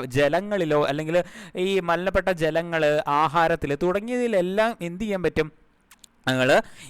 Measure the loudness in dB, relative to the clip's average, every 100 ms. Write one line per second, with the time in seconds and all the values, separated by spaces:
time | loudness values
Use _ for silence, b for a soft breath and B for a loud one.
0 | 0 0 2 2 -2 -2 0 2 0 -2
1 | -2 -2 -2 B -12 -6 -2 0 0 -2
2 | 0 0 0 0 0 0 -2 0 2 2
3 | 2 2 2 4 2 2 -2 -2 0 -2
4 | -2 -2 0 0 0 0 0 -2 -8 -6
5 | -4 -2 -2 -2 -4 -6 _ _ _ _
6 | -20 _ -2 2 4 4 2 B -12